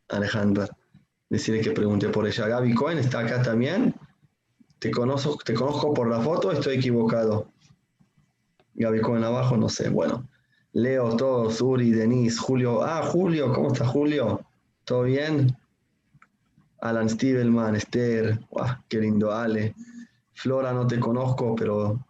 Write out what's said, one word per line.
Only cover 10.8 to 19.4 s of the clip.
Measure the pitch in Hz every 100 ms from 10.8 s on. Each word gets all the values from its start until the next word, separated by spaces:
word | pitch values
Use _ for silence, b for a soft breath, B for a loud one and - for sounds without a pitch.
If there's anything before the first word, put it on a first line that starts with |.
| 123 131 120 113
todos, | 135 127 110 113
Uri, | 123 127 120
Denise, | 113 113 127 117 117
Julio. | - 131 123 117
Ah, | 143 160
Julio, | - 170 185 160 127
¿cómo | 127 147
estás, | 127 127
Julio? | 143 147 147 113 101 - _ _ _ -
¿Todo | 123
bien? | 123 135 151 147 127 127 _ _ _ _ _ _ _ _ _ _ _ _
Alan | 113 113 110
Stiebelman, | 110 131 127 120 117 110 107
Esther. | - 120 120 113 110 110 -
Guau, | - 127 127 -
qué | 113
lindo, | 107 104 107
Ale. | 107